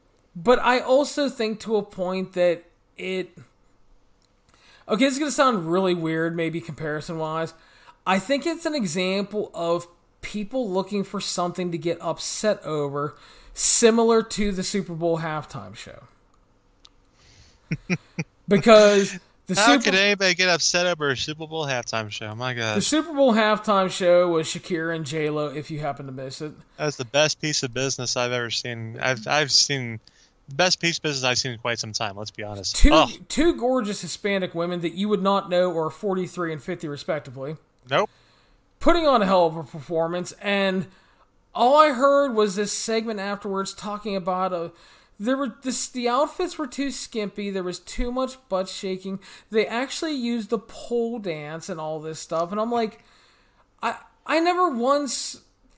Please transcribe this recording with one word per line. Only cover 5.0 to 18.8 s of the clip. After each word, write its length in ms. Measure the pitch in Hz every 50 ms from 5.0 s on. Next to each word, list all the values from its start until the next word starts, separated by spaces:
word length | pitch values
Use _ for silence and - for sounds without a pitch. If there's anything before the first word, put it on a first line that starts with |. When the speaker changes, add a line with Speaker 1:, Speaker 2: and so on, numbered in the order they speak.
| 269
Speaker 1:
this 80 | 277 254
is 40 | 277
gonna 120 | 311 285
sound 400 | - 302 277 262 233 185 160 160
really 240 | 170 190 190 185 180
weird, 400 | 170 160 160 160 160 165 165 170
maybe 260 | 170 165 160 160 170
comparison-wise. 920 | - - 139 - 160 151 151 156 - - 165 160 156 156 156 160 165 160 - _ _ _ _ _ _ - _ _ _
I 120 | 180 190 190
think 280 | - - 277 269 277
it's 180 | 339 330 330 -
an 80 | 320 302
example 760 | 294 208 165 147 190 185 185 190 202 196 196 208 214 175 -
of 340 | - 165 170 170 170 175 170 - _ _ _ _ _ _
people 460 | - - - 208 208 - 254 262 240 196
looking 340 | 180 190 190 185 208 202 190
for 160 | - - 190
something 500 | - - - 185 175 175 170 185 180 180
to 80 | 170 160
get 200 | 147 170 - -
upset 640 | 180 165 156 - - - - - - 214 196 - -
over, 500 | 151 156 151 147 143 139 143 147 147 - - - - - - - - -
similar 680 | - - - - - 240 220 226 233 226 226 226 226
to 280 | 220 226 - 208 208 202
the 100 | 190 185 180
Super 300 | - - 196 - - 170
Bowl 240 | 160 170 170 165 160
halftime 580 | 165 160 156 151 143 - - 143 101 98 107
show. 280 | - - - - - - _ _ _ _ _ _ _ _ _ _ _ _ _ _ _ - _ _ _ _ _ _ _ _ - - - - _ _ _ _ _ 160 - - -
Speaker 2:
<laughs> 80 | 180 - - _ _ - - - _ _ _ -
Speaker 1:
Because 680 | 202 196 - 233 220 214